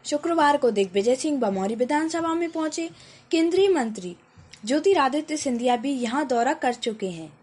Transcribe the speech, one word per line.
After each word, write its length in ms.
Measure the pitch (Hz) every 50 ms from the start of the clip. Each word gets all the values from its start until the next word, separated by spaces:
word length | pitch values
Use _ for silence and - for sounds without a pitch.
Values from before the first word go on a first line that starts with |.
| _
शुक्रवार 520 | - 294 294 - 330 339 320 294 294 294
को 140 | 294 - 240
दिग्विजय 440 | 214 202 196 185 180 202 196 240 254
सिंह 240 | 254 - 311 294 269
बमौरी 360 | 233 202 196 190 190 202 233
विधानसभा 580 | 220 254 240 294 302 320 320 330 330 330 330 330
में 160 | 339 349 330
पहुंचे। 400 | 330 320 311 311 302 339 330 339 - - - - - - _ _
केंद्रीय 380 | - 330 330 339 349 381 392 403
मंत्री 460 | 370 294 240 226 214 202 180 180 175 - _ _ _ - - - - - -
ज्योतिरादित्य 720 | 208 269 311 302 392 392 330 277 262 254 302 302 - 311
सिंधिया 400 | 294 - 285 240 233 240 247 247
भी 140 | 240 226 285
यहां 360 | 285 254 240 220 240 285 311
दौरा 260 | 254 254 233 240 262 311
कर 200 | - - 254 240
चुके 360 | - - 240 214 220 196 185
हैं। 220 | 175 165 160 156 - _